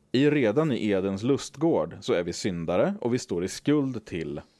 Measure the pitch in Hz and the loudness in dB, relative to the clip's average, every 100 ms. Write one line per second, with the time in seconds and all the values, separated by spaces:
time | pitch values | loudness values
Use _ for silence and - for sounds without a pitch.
0 | _ 127 147 147 110 104 156 117 104 95 | _ 2 4 4 2 2 2 0 2 2
1 | 98 95 120 135 - 139 165 117 87 101 | 0 -2 0 0 -2 -2 0 2 0 -6
2 | 98 90 85 85 110 85 82 90 160 202 | -2 0 0 -4 -4 -4 0 2 2 0
3 | 120 120 - 87 92 - - 147 135 113 | -2 -2 -2 -4 -4 -4 0 2 0 -6
4 | - 87 76 73 - _ | -8 -8 -6 -8 -12 _